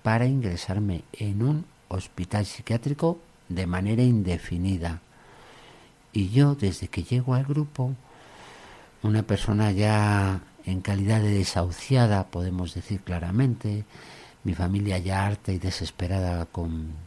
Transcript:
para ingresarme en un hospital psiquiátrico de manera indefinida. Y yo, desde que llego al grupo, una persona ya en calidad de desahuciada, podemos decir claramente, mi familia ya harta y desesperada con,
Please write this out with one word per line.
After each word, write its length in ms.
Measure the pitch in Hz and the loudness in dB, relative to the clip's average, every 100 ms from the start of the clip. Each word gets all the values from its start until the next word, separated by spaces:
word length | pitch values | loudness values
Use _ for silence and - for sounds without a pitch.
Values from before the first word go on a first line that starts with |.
para 220 | 110 113 127 | 0 2 2
ingresarme 760 | 135 113 87 - 95 104 85 - | 0 0 -4 -4 -2 -2 -2 -6
en 300 | - 104 101 | -8 -4 0
un 220 | 123 151 170 - - | 0 0 -4 -16 -8
hospital 580 | 95 - - 87 104 101 | -8 -6 -8 -4 -2 -2
psiquiátrico 720 | - - 117 139 143 165 170 - - - | -6 -4 -2 -2 0 0 -2 -8 -20 -8
de 160 | 87 | -4
manera 380 | 92 90 95 113 | -2 0 0 4
indefinida. 1000 | 123 117 92 85 - 87 95 92 85 82 - - - - - - - - - _ _ | 4 4 2 -2 -2 -2 0 0 -2 -6 -12 -20 -20 -20 -20 -20 -20 -20 -20 _ _
Y 180 | 107 95 | -2 2
yo, 260 | 117 143 143 | 4 4 4
desde 320 | 98 87 - | 0 -2 -6
que 160 | - | -6
llego 300 | 85 123 123 | -2 -2 2
al 100 | 127 | 0
grupo, 500 | 135 147 147 - 127 127 - - - - - - - - - - | 0 -2 -2 -4 -4 -6 -12 -20 -20 -20 -20 -20 -20 -20 -20 -6
una 180 | 107 107 | 0 2
persona 480 | 107 101 - 104 107 | 2 0 2 2 2
ya 680 | 95 107 107 104 101 98 95 - - | 2 4 4 4 4 2 0 -6 -14
en 160 | - 95 | -6 -4
calidad 400 | 95 98 98 110 | -2 0 2 2
de 100 | 104 | 2
desahuciada, 960 | 101 92 - 87 85 - 135 120 101 92 | 2 0 0 -2 -2 0 4 4 4 0
podemos 480 | 87 90 90 87 | -2 -2 -2 -4
decir 280 | 90 - 98 | -6 -6 -6
claramente, 800 | - 87 85 101 135 117 107 104 104 - - - - - | -4 -4 -2 2 2 0 -2 -4 -6 -14 -20 -20 -20 -8
mi 120 | - | -4
familia 440 | 87 90 98 101 92 | -2 0 0 0 -2
ya 260 | 90 95 | 0 0
harta 280 | 98 104 - | 0 -2 -4
y 80 | 92 | -4
desesperada 880 | 92 - 85 - 87 95 90 87 82 | -2 -4 -8 -6 -2 0 0 -2 -4
con, 420 | - 85 82 80 78 | -6 -4 -4 -6 -10